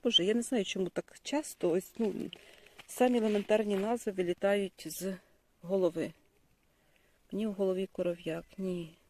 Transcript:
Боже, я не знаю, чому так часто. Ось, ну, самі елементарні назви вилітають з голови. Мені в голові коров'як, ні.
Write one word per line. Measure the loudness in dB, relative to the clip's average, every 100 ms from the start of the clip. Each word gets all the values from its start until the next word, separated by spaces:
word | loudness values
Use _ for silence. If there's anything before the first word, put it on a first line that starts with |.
Боже, | 2 2
я | 2
не | 0
знаю, | 0 -2
чому | 0 -2 -2
так | -4 -8 -14
часто. | -4 -4 -4 -2 0
Ось, | 0 -2 -2
ну, | -2 -2 -8 -12 -20 -20 -20 -20 -16
самі | 2 4 4
елементарні | 2 0 4 2 4 0
назви | 0 -2 -2
вилітають | -2 -2 0 2 2 0 -6 -12
з | -6 -6 -8 _ _ _ _
голови. | -2 2 2 2 -4 -6 _ _ _ _ _ _ _ _ _ _ _
Мені | -4 -4
в |
голові | 0 0 0 -2
коров'як, | -2 -2 -2 -4 -6 -8 -8
ні. | -4 -4 -8 -14